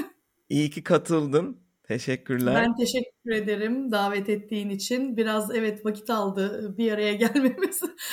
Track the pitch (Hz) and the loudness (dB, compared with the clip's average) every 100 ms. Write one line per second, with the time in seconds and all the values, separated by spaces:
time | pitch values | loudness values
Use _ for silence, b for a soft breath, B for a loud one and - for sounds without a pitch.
0 | - - _ _ - 143 147 165 - 160 | -6 -10 _ _ -2 0 0 -2 2 2
1 | - 160 147 147 269 - _ _ - 110 | 4 2 4 2 0 -4 _ _ -6 -4
2 | - 127 - 127 123 - 233 233 240 254 | -2 -4 -2 0 2 4 2 2 0 0
3 | 240 - 233 214 202 202 220 254 262 208 | -4 -8 -4 -2 0 -2 -2 -2 0 0
4 | 202 202 202 208 208 208 202 196 - 254 | 2 0 0 -2 -2 -4 -4 -4 -2 -2
5 | 269 226 220 214 208 233 220 208 214 208 | 0 0 0 0 0 0 -2 -2 -4 -4
6 | - 220 196 196 196 214 214 185 226 208 | -2 0 0 0 -2 -2 -6 -2 0 2
7 | 208 208 226 285 262 254 370 - 349 - | 0 2 2 4 2 2 -2 -2 -6 -6
8 | B | B